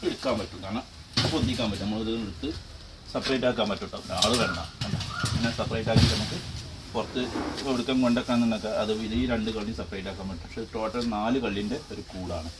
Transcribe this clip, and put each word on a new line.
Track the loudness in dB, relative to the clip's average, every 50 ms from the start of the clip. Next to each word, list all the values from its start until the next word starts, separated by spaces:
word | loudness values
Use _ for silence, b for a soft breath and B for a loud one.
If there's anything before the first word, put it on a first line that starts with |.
| 0
എടുക്കാൻ | -2 -2 0 -2 0 0 0
പറ്റും, | -2 -6 -8 -10 -8
കാരണം | -4 -4 -4 -6 -6 -14 -18 -16 -4 -2 2 2 2 4
പൊന്തിക്കാൻ | 4 4 2 2 2 0 0 0
പറ്റും. | -2 -2
നമ്മളിത് | -2 -2 -2 -2 -2 -2 -2 -2
എടുത്ത് | -6 -6 -6 -6 -6 -6 -6 -10 -14 -16 -16 -16 -16 -18 -18 -16 -6 -6
സെപ്പറേറ്റ് | -2 0 2 2 4 4 2
ആക്കാൻ | 4 4 2 0 0
പറ്റും | -2 -4 -8 -8
കേട്ടോ, | -10 -8
ഒരാൾ | -4 0 2 4 4 6 4 4
വേണ്ട, | 2 0 -4 -4 -8 -6 -6 -4
കണ്ടോ? | -2 -2 -2 -4 -4 -4 -2 0 0 2
ഇങ്ങനെ | 2 0 0 0 0
സെപ്പറേറ്റ് | -2 0 0 0 0 6 6
ആക്കി | 8 8 8 6
നമുക്ക് | 2 0 -2 -2 -4 -6 -6 -8 -10 -10 -10 -12 -12 -12 -6 -4
പുറത്ത് | -4 -4 -2 -2 -2 -2 -2 -2 -2 -4 -2 -4 -4 -2 0 0
എടുക്കാൻ | 0 2 2 4 6 6
കൊണ്ടൊക്കെയാണെന്നൊക്കെ | 6 6 4 4 4 4 6 6 6 4 2 0 0 2 2 2
അത് | 2 2 0 0
ഇത് | 0 2 2
ഈ | 2 2
രണ്ട് | 2 2 2 0 0
കള്ളി | -2 -2 -4 -4 -4
സെപ്പറേറ്റ് | -6 -6 -6 -6 -6 -6
ആക്കാൻ | -6 -6 -6 -6
പറ്റും. | -6 -6 -8
പക്ഷേ | -10 -8 -8 -8 -6 -4
ടോട്ടൽ | -2 -2 0 0 0 0 0 0
നാല് | 2 2 4 4 4 2
കള്ളിൻ്റെ | 2 0 0 0 0 -2 -4 -6 -8 -10
ഒരു | -10 -10 -10 -8
കൂടാണ്. | -6 -4 -4 -4 -4 -4 -6 -10 -10